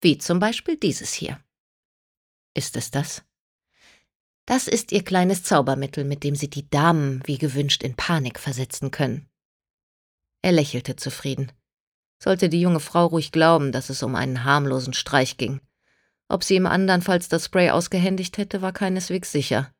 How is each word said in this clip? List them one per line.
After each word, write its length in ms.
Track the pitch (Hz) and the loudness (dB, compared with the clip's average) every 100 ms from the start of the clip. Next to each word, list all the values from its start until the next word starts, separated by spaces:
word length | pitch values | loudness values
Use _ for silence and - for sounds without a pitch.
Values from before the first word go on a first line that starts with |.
„Wie 160 | 180 143 | 4 2
zum 220 | - 180 | 0 0
Beispiel 380 | 208 226 - 311 | 0 -2 -6 -2
dieses 360 | 185 135 - | -2 -2 -6
hier.“ 260 | - 156 143 _ _ _ _ _ _ _ _ _ _ _ | -8 -8 -10 _ _ _ _ _ _ _ _ _ _ _
„Ist 220 | - - - | -8 -6 -6
es 160 | - | -6
das?“ 320 | 139 143 - _ _ _ _ _ _ _ _ _ _ _ _ - | -4 -4 -8 _ _ _ _ _ _ _ _ _ _ _ _ -2
„Das 220 | 254 - | -2 0
ist 240 | 226 - | -2 0
ihr 120 | 202 | -4
kleines 400 | 185 185 180 185 | 0 2 2 0
Zaubermittel, 600 | - 170 131 135 135 - | 2 2 2 0 -4 -6
mit 200 | 143 143 | -4 -4
dem 120 | 143 143 | -2 -2
Sie 140 | 143 | -4
die 200 | 143 139 | -8 -2
Damen, 520 | 147 160 165 143 131 131 | 2 4 4 0 -4 -4
wie 120 | 139 | -4
gewünscht, 460 | 156 135 147 - | -2 -2 0 -2
in 120 | - 123 | -2 -6
Panik 440 | - 165 147 - | -2 0 0 -6
versetzen 520 | - 123 131 - 139 | -8 -6 -6 -6 -8
können.“ 380 | - 135 123 - _ _ _ _ _ _ _ _ _ _ _ | -2 -4 -4 -10 _ _ _ _ _ _ _ _ _ _ _
Er 80 | 180 | 2
lächelte 440 | 175 147 123 120 131 | 4 2 -2 -6 -8
zufrieden. 560 | - - 139 127 135 - _ _ _ _ _ _ | -8 -8 -8 -6 -6 -8 _ _ _ _ _ _
Sollte 280 | - 190 - | 0 2 4
die 120 | 165 | 4
junge 180 | 175 170 | 4 2
Frau 280 | - 175 170 | 2 2 4
ruhig 240 | 165 151 | 2 0
glauben, 400 | 160 160 165 143 | 4 6 6 4
dass 180 | 127 - | -4 -6
es 140 | 135 | -6
um 120 | 123 123 | -2 -2
einen 280 | 131 127 | -2 -2
harmlosen 500 | 123 143 139 131 127 | 2 2 2 -2 -2
Streich 440 | 127 - 143 131 - | -6 0 2 2 -2
ging. 240 | 120 135 _ _ _ _ _ _ _ | -4 -4 _ _ _ _ _ _ _
Ob 160 | 190 | -4
sie 120 | - 190 | 2 2
ihm 100 | 185 | 4
andernfalls 640 | 185 190 180 180 180 175 | 2 4 2 4 0 2
das 160 | 165 - | -4 0
Spray 260 | 190 180 | 2 4
ausgehändigt 680 | 143 175 190 180 190 180 - | 4 2 0 0 0 -4 -6
hätte, 240 | 202 196 | -6 -4
war 120 | 185 | -4
keineswegs 580 | 185 196 185 180 180 180 | -2 -2 -2 -2 -6 -2
sicher. 420 | 151 135 214 135 _ | -4 0 -2 -2 _